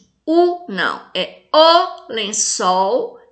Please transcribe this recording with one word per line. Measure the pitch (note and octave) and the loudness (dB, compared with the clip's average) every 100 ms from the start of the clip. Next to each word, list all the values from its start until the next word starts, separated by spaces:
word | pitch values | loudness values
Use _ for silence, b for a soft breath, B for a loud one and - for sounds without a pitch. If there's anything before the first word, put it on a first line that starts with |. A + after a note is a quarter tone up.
| _ _ - | _ _ 0
O | E4 F4 F4 - | 2 2 0 -8
não, | F#3+ C3+ C#2 - | -4 -4 -4 -8
é | F#3 F3 - _ | -8 -8 -12 _
o | D4+ D#4+ E4+ F4+ - - | 4 6 4 0 -6 -12
lençol | A3+ G3+ G#3 - - F#3+ F#3 F#3+ B3 D3 B B | -8 -6 -6 -4 -2 0 0 0 -2 -4 B B